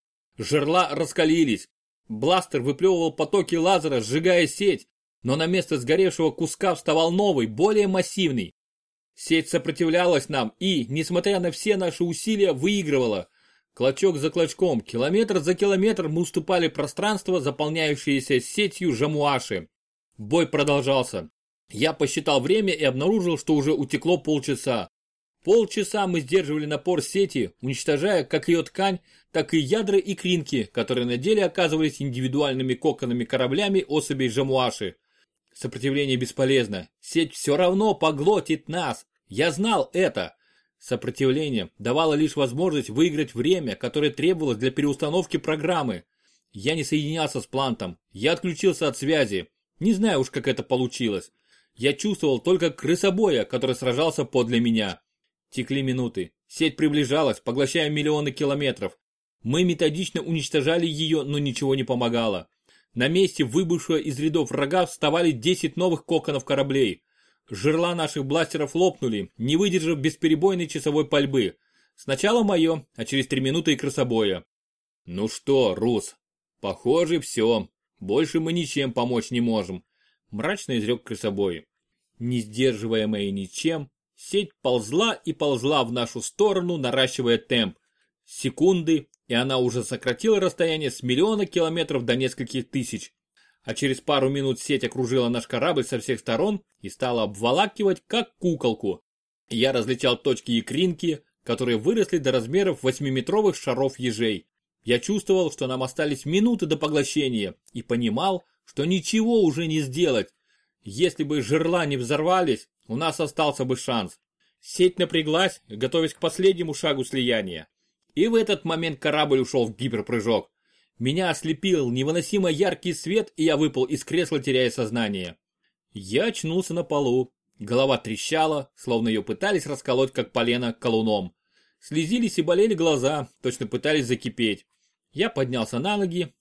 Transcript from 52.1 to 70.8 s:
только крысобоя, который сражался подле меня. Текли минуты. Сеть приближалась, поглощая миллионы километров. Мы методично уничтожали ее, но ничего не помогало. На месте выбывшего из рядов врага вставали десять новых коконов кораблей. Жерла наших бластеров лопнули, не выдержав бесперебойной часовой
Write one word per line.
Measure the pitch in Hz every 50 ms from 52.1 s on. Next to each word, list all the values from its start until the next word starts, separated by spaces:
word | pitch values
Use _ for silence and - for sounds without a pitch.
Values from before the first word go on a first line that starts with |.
| 190 - 165 143 131 113
только | - 175 185 160 170 160
крысобоя, | - - - 143 175 - - 196 180 208 220 185 143 113 101
который | - 131 120 123 131 123
сражался | - 131 127 120 135 165 160 156 - 139
подле | - - 127 120 117 123 117
меня. | 120 117 113 110 104 95 87 - _ _ _ _ _ _ _ _ _ _
Текли | - 131 117 - 135 139
минуты. | 135 131 123 127 123 113 - 95 85 - _ _ _
Сеть | _ - - 160 156 -
приближалась, | - 156 151 147 151 143 117 143 160 151 127 104 -
поглощая | - 123 120 135 139 131 - 170 151 147
миллионы | 151 147 143 151 151 147 147 143
километров. | 139 - 147 139 139 147 143 131 120 - 101 90 - _ _ _ _ _ _ _ _ _
Мы | - 113 139 170 185
методично | 175 165 151 170 151 147 180 185 - - 165
уничтожали | - 165 165 156 135 - - 151 127 156 165 170 165
ее, | 165 151 151 160 156 160 151 131
но | 143 143 147
ничего | 143 139 120 - 143 135 135
не | 135 123
помогало. | 135 127 123 120 120 120 117 113 107 98 87 - _ _ _ _ _ _ _ _ _ -
На | 120 123 147
месте | 170 190 196 175 - - 143
выбывшего | 113 117 175 185 165 160 147 - - 160 151
из | - 151 131 123
рядов | 151 156 151 165 143 -
врага | - - 139 139 180 185 175
вставали | - - - 156 147 156 175 175 160
десять | 139 113 120 175 185 - - 143 -
новых | 170 180 180 165 - -
коконов | - 165 156 - - 143 131 -
кораблей. | - 139 139 139 139 135 139 127 101 87 - _ _ _ _ _ _ _ _ _ -
Жерла | 113 92 117 151 156 165 175 175 175
наших | 170 156 147 - 151 135
бластеров | 135 147 165 160 - - 151 147 135 -
лопнули, | 170 185 180 - - 135 120 110 101 92 - _
не | - 113 135 151
выдержав | 170 208 202 180 180 156 165 165 143
бесперебойной | 135 156 - - 170 156 156 147 180 196 190 180 165 156
часовой | - 147